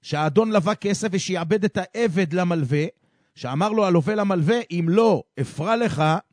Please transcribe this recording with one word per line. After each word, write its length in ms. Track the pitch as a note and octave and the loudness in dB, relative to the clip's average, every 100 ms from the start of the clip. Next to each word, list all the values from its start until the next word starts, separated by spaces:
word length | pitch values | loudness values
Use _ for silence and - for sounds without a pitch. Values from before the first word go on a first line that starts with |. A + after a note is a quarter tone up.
שהאדון 500 | - D3 D3+ D3+ A3 | 0 0 2 2 2
לווה 240 | G#3+ E3+ G#3+ | 2 0 -2
כסף 320 | G3 G3+ G#3+ | -2 -2 -2
ושיעבד 540 | F#3 - F3+ E3 G#3 G3+ | -4 -4 -4 -2 0 0
את 120 | - | -4
העבד 520 | F3+ A3 A#3 E3 F3 | -6 -4 -2 0 -2
למלווה, 520 | F3+ F3+ E3+ C3+ D3 D#3+ - _ _ _ _ | 0 0 0 0 -2 -2 -8 _ _ _ _
שאמר 340 | B2 C#3 G#3 | -8 -2 0
לו 160 | A3 G3 | 2 2
הלווה 300 | F3 D3 G#3+ | 2 2 -2
למלווה, 440 | G3+ F3+ D3+ A#3+ - | 0 0 2 0 -2
"אם 140 | E3+ E3 | -4 2
לא 340 | F#3+ A3+ D#3+ - - | 4 4 2 -2 -8
אפרע 340 | C3+ - E3 A#3 | -8 -6 -2 0
לך 280 | A#3 D3+ D#3 E3 _ | 0 0 0 0 _